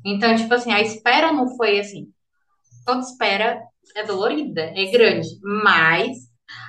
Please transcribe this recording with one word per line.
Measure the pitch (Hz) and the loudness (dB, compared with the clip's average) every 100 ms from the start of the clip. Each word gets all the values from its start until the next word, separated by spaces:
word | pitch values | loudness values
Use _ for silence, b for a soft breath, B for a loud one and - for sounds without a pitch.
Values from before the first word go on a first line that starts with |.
Então, | 196 202 233 226 | -6 0 2 2
tipo | - | 2
assim, | 247 240 | 0 2
a | 208 | 0
espera | 220 - 240 277 320 | 0 -2 2 4 4
não | 294 254 - | 2 -2 -2
foi | 220 202 | 0 0
assim. | 202 190 - _ _ _ _ _ _ - - | -2 -12 -18 _ _ _ _ _ _ -10 -4
Toda | 254 | -4
espera | 254 - 214 196 226 226 - _ _ 214 | -4 -4 -2 0 -2 -4 -10 _ _ -10
é | |
dolorida, | 208 190 214 302 277 160 | -6 -2 -2 -2 -4 -6
é | 160 185 196 | -6 -4 2
grande, | 240 214 170 160 - | 4 4 2 -4 -10
mas, | 196 208 208 170 160 170 247 - - _ - B | -6 0 4 4 4 2 -2 -6 -16 _ -20 B